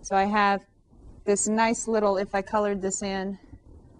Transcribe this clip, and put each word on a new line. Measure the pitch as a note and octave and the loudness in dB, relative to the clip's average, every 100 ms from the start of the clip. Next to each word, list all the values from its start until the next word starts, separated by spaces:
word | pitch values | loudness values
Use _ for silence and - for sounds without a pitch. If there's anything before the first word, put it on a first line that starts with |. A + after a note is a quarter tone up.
So | - G3 | 0 0
I | |
have | G3 G#3+ G3+ G3 - _ _ - - - | 2 2 2 2 -4 _ _ -20 -20 -8
this | - G3+ - | 0 0 2
nice | A3 A3+ A#3 - | 2 2 0 0
little, | A3+ G#3 F#3+ | 2 2 0
if | G3 | 0
I | G3 | -4
colored | G3 G#3+ G#3 G3+ | -2 0 0 -2
this | F#3+ F#3+ | -4 -4
in, | G3+ F#3+ F#3+ G3 - - - - - | -4 -4 -6 -8 -16 -20 -20 -20 -20